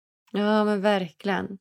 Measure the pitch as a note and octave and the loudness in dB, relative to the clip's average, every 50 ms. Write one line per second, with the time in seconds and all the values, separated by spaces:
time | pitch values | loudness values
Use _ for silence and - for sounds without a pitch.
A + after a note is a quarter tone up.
0 | _ _ _ _ _ _ - G3 G#3 G#3 G#3+ G#3+ G#3+ G#3 G#3 G3+ F#3+ G#3+ G#3 G3 | _ _ _ _ _ _ -4 -2 0 2 2 2 2 2 0 0 2 2 2 2
1 | F#3 E3 - _ - G3 F#3+ F3+ F#3 G3 G3+ F#3+ | 0 -4 -8 _ -6 -4 -4 -4 -4 -6 -10 -14